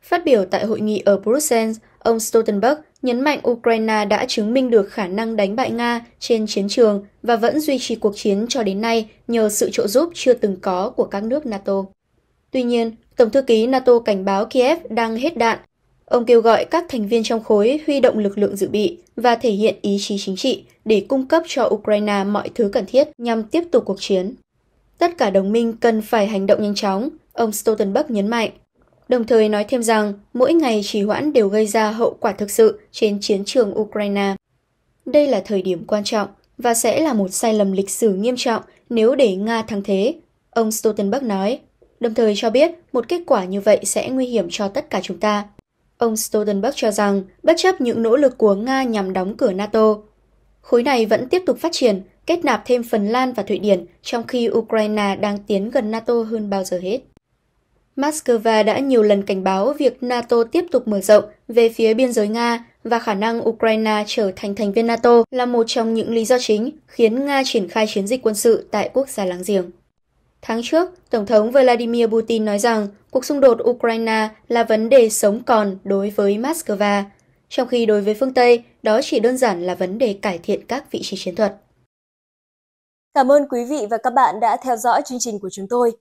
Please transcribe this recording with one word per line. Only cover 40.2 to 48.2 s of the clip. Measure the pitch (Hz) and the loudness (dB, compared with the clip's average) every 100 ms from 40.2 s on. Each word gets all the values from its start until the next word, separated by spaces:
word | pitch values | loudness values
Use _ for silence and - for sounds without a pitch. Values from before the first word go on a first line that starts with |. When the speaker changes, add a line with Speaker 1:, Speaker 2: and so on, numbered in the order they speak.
| _ _ _ | _ _ _
Speaker 1:
ông | - 220 | -2 -2
Stoltenberg | 220 226 214 202 247 262 | 0 -2 0 -2 -2 -2
nói, | 196 196 277 _ _ _ _ | -2 -2 -4 _ _ _ _
đồng | 240 | -4
thời | 226 226 202 | 0 0 2
cho | 233 | 0
biết | 247 330 339 _ | 2 2 0 _
một | 254 233 | -6 -4
kết | 349 349 | -6 0
quả | 247 185 | 0 0
như | 196 | -2
vậy | 196 208 | 2 2
sẽ | 202 - - | 2 -4 -4
nguy | 262 254 | -4 -2
hiểm | 233 175 | -2 -4
cho | - 202 | -4 -4
tất | 202 294 | -6 -6
cả | 202 | -8
chúng | 185 175 | -6 -4
ta. | 214 208 202 - _ _ _ _ | -2 -2 -4 -18 _ _ _ _
Ông | 233 214 | -2 -2
Stoltenberg | - 214 214 196 220 277 | -2 -2 0 -2 -2 -2
cho | 226 | -2
rằng, | 202 208 196 190 _ | 0 0 0 -4 _
bất | - 339 | 0 2
chấp | 370 381 | 2 0
những | 247 226 | -2 0
nỗ | 226 | 2
lực | 247 | 4